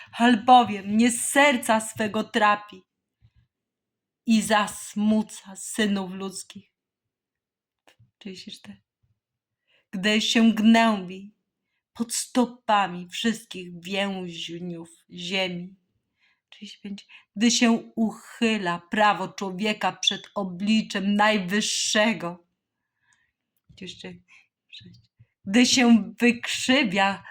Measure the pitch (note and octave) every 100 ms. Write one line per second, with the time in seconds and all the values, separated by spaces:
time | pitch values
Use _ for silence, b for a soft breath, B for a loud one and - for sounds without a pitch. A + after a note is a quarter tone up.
0 | B - A#3+ A3+ B3 B3+ G#3+ G3+ G3 A3
1 | A#3+ A#3+ - C#4 C#4+ B3 - A3 A3 -
2 | G#3+ A3 A3 A3+ G#3 G#3+ - F#3 _ _
3 | _ _ _ _ _ _ _ _ _ _
4 | _ _ - A3 G#3 G#3 G3+ - - G#3
5 | G#3 G#3+ G#3+ - G3 F#3+ - - G#3 G3
6 | F#3 F#3+ F#3+ F#3 - G3 _ _ _ _
7 | _ _ _ _ _ _ _ _ _ _
8 | _ _ G3 F#3 - - G#3 G3 _ _
9 | _ _ _ _ _ _ _ _ _ F#3+
10 | G#3 G#3+ - A#3+ A3+ G#3+ A3 A3+ A3+ G#3
11 | F3+ F#3+ G3+ _ _ _ _ _ _ -
12 | A#3 - - B3+ A#3+ - - G#3 F#3 F3+
13 | F3+ - A3+ A3 - F#3 F3+ F3 F3 G3
14 | G3+ F#3+ F3+ E3 E3+ E3+ F3 E3 E3+ _
15 | _ F3 F3 F#3+ F#3 F3 F#3 - _ _
16 | _ _ _ _ _ - G#3 - G3+ G3+
17 | - b b G3+ A#3 - A#3 A3+ - -
18 | A3 - - - A3+ G#3+ F3+ E3+ - G#3+
19 | G#3 G3 F#3 - F#3+ F#3 G#3+ G#3+ F#3+ F3+
20 | - F#3+ - G#3 F#3+ F3 G3+ A3 - G3+
21 | G3 G3+ G#3+ G#3+ F3+ G#3 G#3+ - - G#3+
22 | A3 E3+ E3+ F3 _ _ _ _ _ _
23 | _ _ _ _ _ _ _ - F3+ -
24 | F#3 F3+ _ _ _ _ _ - F3+ -
25 | _ _ _ _ G3 A3 B3 - A#3+ A3+
26 | F#3+ - A#3+ A#3 - - - C4+ A3+ G3
27 | G3 F#3 B